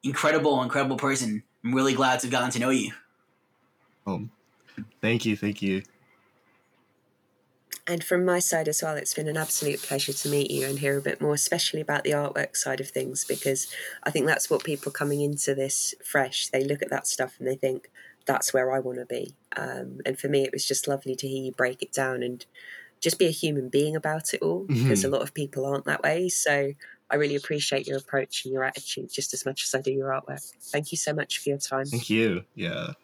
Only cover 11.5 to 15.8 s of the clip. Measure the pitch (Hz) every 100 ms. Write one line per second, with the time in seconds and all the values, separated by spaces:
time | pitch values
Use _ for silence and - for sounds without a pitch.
11.5 | 170 - 156 151 147 - 147 143 - -
12.5 | - 135 131 135 131 131 135 - 120 139
13.5 | 135 - - - - - 151 139 - -
14.5 | 156 - 143 - - 143 143 147 147 -
15.5 | 135 135 -